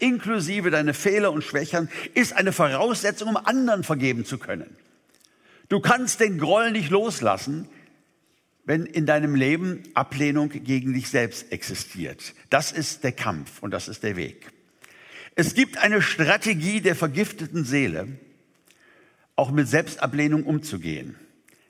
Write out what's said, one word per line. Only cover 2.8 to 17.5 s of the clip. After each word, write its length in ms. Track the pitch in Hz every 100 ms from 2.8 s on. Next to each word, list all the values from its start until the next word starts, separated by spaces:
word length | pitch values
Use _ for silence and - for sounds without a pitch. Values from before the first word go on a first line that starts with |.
| 233 226 202 - 220
um 60 | 208
anderen 460 | 208 262 240 202
vergeben 420 | - 143 131 120
zu 140 | - 131
können. 380 | - 92 - - _ _ _ _ _ _ _ - -
Du 120 | 202
kannst 400 | - 247 240 -
den 180 | 220 170
Groll 340 | 151 208 233
nicht 180 | 214 147
loslassen, 800 | 196 226 - 110 95 135 156 - - - _ _ _ _ _ _ _
wenn 220 | - 160 170
in 200 | 170 151
deinem 280 | 151 147
Leben 480 | 139 131 165 180 - -
Ablehnung 540 | 123 123 135 147 147 147
gegen 440 | 131 123 131 131
dich 160 | 127 117
selbst 440 | 135 117 - -
existiert. 840 | 90 - 92 - 95 71 - - - -
Das 220 | 139 151
ist 320 | 165 147 -
der 80 | 131
Kampf 500 | - 110 80 69 -
und 80 | 110
das 180 | 95 -
ist 140 | 107
der 140 | 107 90
Weg. 340 | 69 - - _ _ _ - - - - -
Es 200 | - 170
gibt 240 | 240 262 -
eine 240 | 202 214
Strategie 800 | - - 156 208 220 170 175 214
der 160 | 180 165
vergifteten 680 | 160 139 208 - 160